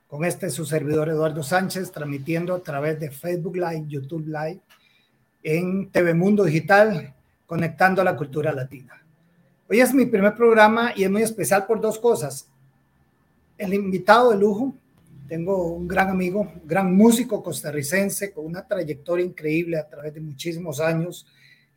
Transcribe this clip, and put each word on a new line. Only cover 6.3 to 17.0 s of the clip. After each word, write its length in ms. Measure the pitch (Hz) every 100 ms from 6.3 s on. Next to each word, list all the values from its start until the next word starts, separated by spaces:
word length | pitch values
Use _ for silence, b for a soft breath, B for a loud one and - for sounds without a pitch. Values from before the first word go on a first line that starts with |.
| 208
Digital, 680 | 185 156 - 202 220 175 135 - _ _ -
conectando 540 | 170 165 - 185 185
a 40 |
la 120 | 185 156
cultura 360 | 143 151 151
latina. 500 | 139 131 127 - - _ _ _ _ _ _ -
Hoy 120 | 208
es 120 | 247
mi 140 | 262 240
primer 300 | 208 202 214
programa 560 | 233 220 214 226 240
y 80 | 202
es 80 | 190
muy 120 | 202
especial 440 | 220 220 143 196 196
por 140 | 214
dos 180 | 214 214
cosas. 500 | 233 220 143 - - _ _ _ _ _ _ _ _ _ _ -
El 160 | 196
invitado 560 | 202 196 185 190 226 247
de 80 | 202
lujo, 340 | 208 208 269 - _ _ _ - -
tengo 460 | 165 170 190 170
un 120 | 175 175
gran 220 | 190 190
amigo, 320 | 185 180 196
un 260 | 202 - 147
gran 260 | 175 185
músico 480 | 185